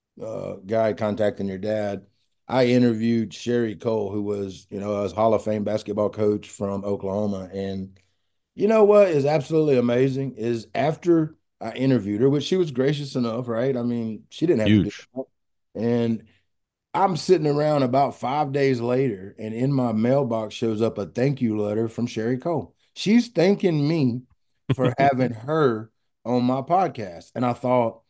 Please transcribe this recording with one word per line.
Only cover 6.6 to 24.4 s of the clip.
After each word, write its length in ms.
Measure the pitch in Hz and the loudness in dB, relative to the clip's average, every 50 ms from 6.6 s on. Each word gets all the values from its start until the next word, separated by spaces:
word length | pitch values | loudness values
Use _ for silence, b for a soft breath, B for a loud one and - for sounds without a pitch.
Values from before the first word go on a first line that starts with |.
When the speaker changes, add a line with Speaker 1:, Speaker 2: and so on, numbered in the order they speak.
| 104 98 98 98 98 | -6 -6 -6 -4 -4
Speaker 1:
Oklahoma. 640 | 101 101 95 98 95 95 104 107 104 98 95 95 92 | -4 -4 -4 -4 -4 -2 -2 -2 -2 -4 -4 -8 -8
And 460 | 92 98 98 98 95 95 95 95 - _ _ _ _ _ _ _ _ _ _ _ - | -8 -8 -6 -6 -6 -8 -10 -12 -14 _ _ _ _ _ _ _ _ _ _ _ -6
you 100 | - 190 208 | -2 0 2
know 160 | 226 220 214 | 4 6 6
what 240 | 202 208 208 202 185 | 6 8 6 6 6
is 160 | 160 143 135 | 4 2 2
absolutely 540 | 143 151 156 135 - 160 156 156 151 135 123 | 2 2 0 0 0 0 2 4 4 4 4
amazing 560 | 120 120 120 127 135 139 131 135 135 135 - | 2 2 2 2 2 2 0 -2 -6 -6 -6
is 300 | - 110 120 120 113 107 - - | -6 -4 -4 -4 -4 -6 -6 -4
after 600 | 117 127 151 156 - - 175 170 165 156 156 - _ _ _ _ - | -2 0 -2 -2 -2 2 2 4 4 2 0 -6 _ _ _ _ -12
I 120 | - 113 | -12 -10
interviewed 500 | 117 120 131 135 131 117 98 101 104 104 | -4 -2 2 2 2 2 0 0 0 2
her, 80 | 127 139 | 2 2
which 140 | 139 147 143 | 2 0 0
she 120 | - 180 | 0 0
was 140 | 185 180 156 | 0 0 -2
gracious 440 | 131 123 127 143 156 143 147 135 - | -2 -2 0 0 0 -2 -6 -6 -4
enough, 320 | 135 120 117 110 117 120 | -4 -4 -4 -4 -6 -6
right? 300 | 120 113 113 123 139 135 | -4 -4 -2 -2 -2 -2
I 60 | 120 | -2
mean, 420 | 120 120 120 120 113 113 107 107 - _ | -2 -4 -4 -4 -4 -6 -8 -10 -14 _
she 160 | - - 156 | -8 -2 0
didn't 140 | 175 165 117 | 0 2 2
have 80 | 107 104 | 4 4
to 60 | 107 | 4
do 80 | 104 | 4
Speaker 2:
Huge. 260 | - 101 - - - _ - | 4 2 -4 -10 -16 _ -12
Speaker 1:
that. 100 | 127 131 _ _ _ _ _ _ _ _ _ - | -12 -12 _ _ _ _ _ _ _ _ _ -8
And 500 | 98 110 117 120 120 117 117 113 107 - b b b b b _ _ _ _ _ _ _ _ | -4 -2 0 0 0 0 -2 -2 -4 -8 b b b b b _ _ _ _ _ _ _ _
I'm 240 | - - 190 196 180 | -2 0 2 2 0
sitting 300 | 147 - - 185 165 151 | 0 2 4 4 4 4
around 380 | 147 143 147 151 151 151 143 131 | 2 2 2 2 2 2 2 2
about 340 | 123 123 139 143 123 - - | 2 2 2 2 2 0 -4
five 320 | - 120 135 151 151 139 | -6 -4 -2 -2 -2 -2
days 300 | 135 143 139 135 131 117 | 0 2 2 2 2 2
later, 560 | 117 120 123 131 139 127 104 92 92 101 - - | 0 0 0 0 0 0 -2 -6 -10 -14 -14 -10
and 160 | 107 107 110 | -8 -6 -4
in 180 | 117 127 139 | -2 0 0
my 200 | 143 131 127 120 | 2 2 0 0
mailbox 600 | 110 107 110 120 131 143 143 117 113 110 110 104 - | 2 2 2 4 2 2 2 0 -2 -4 -4 -6 -6
shows 280 | - 120 113 110 104 | -4 -2 -2 0 0
up 160 | 113 110 110 104 | 0 0 -2 -4
a 80 | 101 | -8
thank 340 | 80 - 120 127 143 139 127 | -6 -4 -2 0 0 0 0
you 200 | 127 113 107 107 | -2 -2 0 0
letter 260 | 104 104 107 110 117 113 | -2 -2 -2 -2 -2 -4
from 180 | - - 117 | -4 -6 -6
Sherry 320 | 120 - - 110 117 131 127 | -6 -4 -4 -4 -2 -4 -4
Cole. 360 | - 170 170 139 92 - _ _ _ _ - | -4 -4 -4 -4 -6 -8 _ _ _ _ -12
She's 340 | - - 175 220 240 240 - | -4 0 4 4 4 4 2
thanking 580 | - 165 160 190 202 - - 185 165 147 143 | 0 2 4 4 4 2 2 0 2 2 0
me 360 | 147 165 165 139 123 113 127 - _ _ _ | 0 2 2 2 0 0 -2 -8 _ _ _